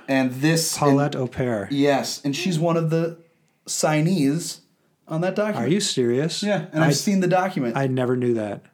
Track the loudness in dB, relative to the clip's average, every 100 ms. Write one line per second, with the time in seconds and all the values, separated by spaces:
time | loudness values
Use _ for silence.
0 | -2 0 0 0 0 0 -2 0 4 4
1 | 2 -2 -6 -4 -2 -2 -2 0 2 2
2 | -2 -6 -6 -2 -2 0 0 0 0 0
3 | -2 -6 -20 _ _ _ -10 -2 0 2
4 | 2 2 2 0 -4 -12 _ _ _ _
5 | -8 -4 -2 -2 -2 -2 0 0 0 0
6 | 2 2 0 -2 -2 -2 -2 0 2 2
7 | 2 2 2 2 0 -2 -2 0 0 0
8 | 0 2 0 0 -2 -8 -12